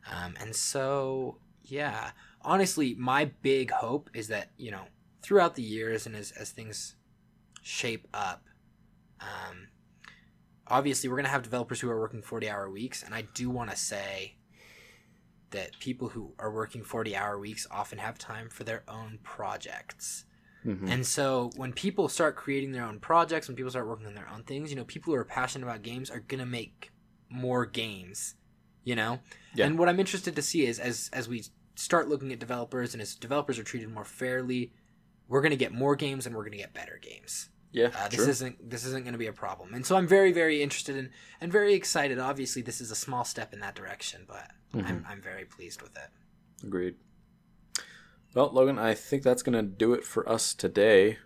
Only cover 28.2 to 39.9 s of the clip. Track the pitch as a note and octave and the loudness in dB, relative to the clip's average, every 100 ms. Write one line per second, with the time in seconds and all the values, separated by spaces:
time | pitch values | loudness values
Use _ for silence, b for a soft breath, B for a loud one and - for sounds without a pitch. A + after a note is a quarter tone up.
28.2 | - - _ _ _ _ - A#2 A2+ B2 | -10 -12 _ _ _ _ -4 0 0 -2
29.2 | B B B - C3+ D#3+ F3 F3 F#3+ F#3+ | B B B 2 4 6 6 6 2 0
30.2 | F3+ D3 C#3 E3+ B2+ A2+ B2 A#2 - - | -4 -4 -2 2 2 2 -4 -4 -6 -6
31.2 | A2+ A#2+ - _ _ - - E3+ C#3+ C#3+ | -6 -6 -10 _ _ -12 2 2 4 -2
32.2 | C3 B2 A#2 B2 A#2 B2+ A#2+ A#2 G#2 - | -4 -8 -6 -4 -4 -4 -4 -6 -10 -10
33.2 | A#2 C#3 C#3+ A#2 G#2 B2 A2 A2 G2+ - | -2 -2 0 -4 -4 -8 -8 -10 -12 -6
34.2 | B2+ B2+ B2+ B2 A#2+ b b b b _ | -2 -2 0 -2 -2 b b b b _
35.2 | _ C3+ D3+ C#3 B2 A2+ C3+ C#3+ C#3+ C3+ | _ 4 4 4 0 2 2 4 2 -4
36.2 | B2+ A2+ G#2+ G#2 G2 - - - - A1 | -6 -6 -8 -10 -12 -12 -14 -14 -18 -20
37.2 | - - - _ - B2 A#2 - G2+ A#2+ | -10 -10 -10 _ -8 2 2 2 -4 4
38.2 | B2 B2+ B2+ - A#2 A#2 B2+ C3 B2 A#2+ | 4 4 -2 -10 -12 -10 -6 -6 -6 -6
39.2 | A2 G#2 G2+ F#2+ F#2 A#2 B2+ | -6 -6 -8 -8 -10 -8 4